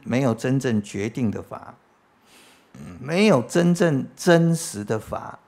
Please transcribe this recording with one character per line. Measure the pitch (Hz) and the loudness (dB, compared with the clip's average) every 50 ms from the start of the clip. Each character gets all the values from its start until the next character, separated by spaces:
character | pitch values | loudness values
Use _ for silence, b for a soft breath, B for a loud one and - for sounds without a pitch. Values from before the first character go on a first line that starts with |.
| - | -8
没 | - 117 127 | -4 -2 0
有 | 139 123 113 | 2 0 0
真 | - - 127 131 139 | 0 -2 0 0 0
正 | 131 127 113 104 101 | 0 0 0 0 -2
决 | - - 98 101 117 | -4 -6 -6 -6 -6
定 | 113 135 123 104 | -4 -4 -4 -4
的 | 98 98 | -4 -6
法， | - - - - - - - _ _ _ _ _ _ _ _ _ b b b b b b b b b b _ 65 71 92 90 85 | -10 -14 -16 -18 -18 -20 -20 _ _ _ _ _ _ _ _ _ b b b b b b b b b b _ -20 -20 -18 -18 -16
没 | 123 139 165 185 214 214 | -10 -4 0 2 4 4
有 | 170 123 | 4 4
真 | - - - 175 175 175 175 | 2 0 0 2 2 2 4
正 | - 180 165 143 131 123 - - | 4 2 2 2 0 -2 -6 -10
真 | - - 180 170 170 165 165 165 | -4 4 6 6 6 6 4 2
实 | 160 - - - 101 104 | 0 -2 -8 -8 -10 -6
的 | - 113 107 | -4 -4 -6
法， | - - 101 95 - - - - _ | -4 -8 -10 -10 -10 -12 -16 -18 _